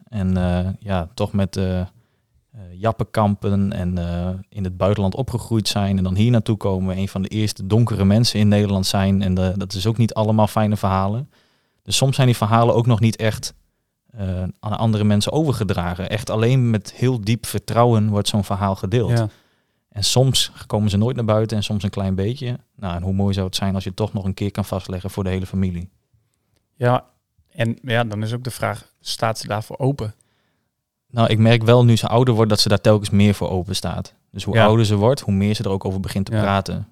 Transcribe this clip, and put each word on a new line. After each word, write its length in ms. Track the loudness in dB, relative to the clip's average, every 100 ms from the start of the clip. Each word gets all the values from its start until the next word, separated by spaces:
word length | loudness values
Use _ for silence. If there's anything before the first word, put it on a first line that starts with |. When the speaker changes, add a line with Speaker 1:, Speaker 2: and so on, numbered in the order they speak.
| -12
Speaker 1:
En, 280 | -4 0 2
eh, 320 | 2 0 -2 -6
ja, 300 | -4 -4 -4
toch 180 | -4 -4
met, 240 | -2 -2 -2
eh, 240 | -2 -2
eh, 60 | -4 _ _ _ _ _ _ -20 -20
jappenkampen 1000 | -6 -4 -2 -4 2 2 2 0 0 0
en, 260 | -2 -2 -2
eh, 300 | -2 -4 -4 -6 -10
in 160 | -8
het 120 | -6 -2
buitenland 380 | 0 0 -2
opgegroeid 540 | -2 -6 -6 -2 -2 0
zijn. 300 | -2 0 0
En 60 |
dan 100 | 0
hier 160 | 2 2
naartoe 260 | 2 2 -2
komen. 400 | 0 -2 -2 -4
Een 100 | -4
van 140 | -4
de 60 | -4
eerste 380 | -2 -4 -4 0
donkere 380 | 2 2 2
mensen 340 | 4 4 2 2
in 80 | 4
Nederland 380 | 4 2 0 0
zijn. 360 | 0 2 2
En, 160 | 0 0
eh, 100 | 0 -2
dat 160 | -6
is 120 | -4 -2
ook 100 | 0
niet 180 | 0
allemaal 320 | 0 0 2 2
fijne 300 | 2 0 0
verhalen. 540 | 0 0 0 -4 -8 _ _ _ _ _
Dus 140 | -6 -2
soms 180 | 0
zijn 120 | 2 2
die 100 | 2
verhalen 380 | 2 2 4
ook 120 | 4 2
nog 140 | 2
niet 160 | 2 0
echt, 380 | -2 -4 -8 -14 _ _ _ _ _
eh, 320 | -8 -6 -4 -6 -8
aan 180 | -6 -2
andere 260 | 0 2
mensen 280 | 2 2 2
overgedragen. 760 | 0 0 0 -2 -2 -2 -4 -4
Echt 200 | -6 -4
alleen 400 | 0 2 4 2
met 220 | 0 -4
heel 280 | -2 0 0
diep 260 | 0 -2 -2
vertrouwen 640 | -8 -2 2 4 4 2
wordt 200 | 0 0
zo'n 160 | -2
verhaal 300 | -2 0 -2 -2
gedeeld. 340 | -2 0 0 0
Speaker 2:
Ja. 100 | -2 -6 _ _ _ _ _ -6
Speaker 1:
En 80 |
soms 480 | 0 2 2 2 -2 -6 -4
komen 240 | -2 2
ze 60 | 2
nooit 200 | 0 0
naar 80 |
buiten 320 | 0 2 2 -2
en 60 |
soms 200 | -2 -2
een 80 | -2
klein 240 | -2 -2
beetje. 440 | -2 -2 -4 -6 -8 _ -12
Nou, 200 | -8 -6
en 60 |
hoe 100 | -4
mooi 220 | 0 0
zou 120 | 0 -2
het 100 | -4
zijn 180 | -2
als 80 | -4
je 60 | -4
het 100 | -4
toch 140 | -4
nog 120 | -4
een 100 | -6
keer 160 | -4 -6
kan 140 | -4
vastleggen 460 | -4 -6 -6 -8 -8
voor 140 | -6
de 60 | -4
hele 160 | -4 -4
familie. 440 | -4 -4 -4 -10 _ _ _ _ _ _ _ _
Speaker 2:
Ja, 300 | -4 0 0 -2 _ _ _ _
en 300 | -4 -2 -2
ja, 220 | -2 -2
dan 180 | -2 -4
is 100 | -6
ook 120 | -6
de 60 | -8
vraag, 420 | -6 -4 -6 -12 _
staat 380 | -12 -4 -4 -4
ze 80 | -4
daarvoor 320 | -6 -6 -4
open? 360 | -2 -2 -6 -12 _ _ _ _ _ _ _ _ _
Speaker 1:
Nou, 180 | 0 2
ik 100 | 4
merk 240 | 4 4
wel 220 | 6 6
nu 120 | 6 4
ze 120 | 2
ouder 260 | 2 4
wordt 160 | 4 4
dat 100 | 2
ze 80 | 2
daar 120 | 2
telkens 300 | 4 4 4
meer 240 | 4 4
voor 140 | 2 -2
open 260 | -4 -4 -6
staat. 380 | -6 -8 -10 _ _
Dus 140 | -12
hoe 100 | -2
Speaker 2:
Ja. 100 | 2
Speaker 1:
ouder 220 | 4 4 4
ze 100 | 2
wordt, 240 | 2 0
hoe 140 | 0
meer 200 | 0 2
ze 80 | 0
er 80 | -2
ook 140 | -4
over 160 | -4 -4
begint 260 | -4 -6 -4
te 60 |
Speaker 2:
Ja. 60 | -2
Speaker 1:
praten. 460 | 0 0 -2 -6 -10